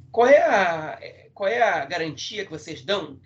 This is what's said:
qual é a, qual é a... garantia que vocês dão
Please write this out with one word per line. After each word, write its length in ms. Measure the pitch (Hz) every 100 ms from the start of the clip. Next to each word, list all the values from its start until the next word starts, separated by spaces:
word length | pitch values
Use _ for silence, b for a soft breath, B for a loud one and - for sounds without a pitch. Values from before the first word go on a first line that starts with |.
| -
qual 160 | - 247
é 120 | 294
a, 580 | 339 220 180 165 156 - - - -
qual 140 | - 202
é 120 | 240
a... 240 | 220 165
garantia 600 | 139 170 160 127 - 214
que 60 | 131
vocês 300 | 151 - 143
dão 360 | 131 202 151 135